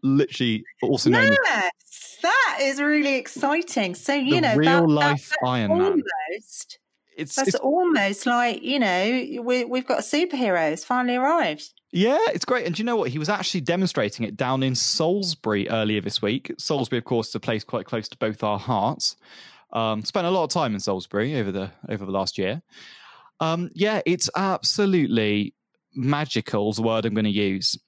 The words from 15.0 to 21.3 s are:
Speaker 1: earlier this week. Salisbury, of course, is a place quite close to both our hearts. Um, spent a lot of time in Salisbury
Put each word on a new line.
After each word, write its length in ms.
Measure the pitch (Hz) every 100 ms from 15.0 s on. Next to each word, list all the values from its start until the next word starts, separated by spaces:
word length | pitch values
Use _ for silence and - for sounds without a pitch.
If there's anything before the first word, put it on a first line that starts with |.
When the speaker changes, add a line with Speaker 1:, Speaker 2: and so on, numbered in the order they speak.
| 160 196 190 160 - 104 98
Speaker 1:
earlier 320 | 110 107 107
this 180 | 98 -
week. 320 | 101 120 - -
Salisbury, 400 | - 147 120 120
of 60 |
course, 240 | - 120 110
is 60 | 110
a 40 |
place 240 | - 110
quite 220 | - 117 98
close 220 | 117 104
to 80 | -
both 260 | 117 107
our 140 | 107 104
hearts. 600 | - 113 104 - - - - - - - _
Um, 280 | - 113 107
spent 220 | 107 208 170
a 40 |
lot 120 | 190
of 60 | 156
time 240 | 175 143
in 60 | 104
Salisbury 560 | 101 95 - 101 117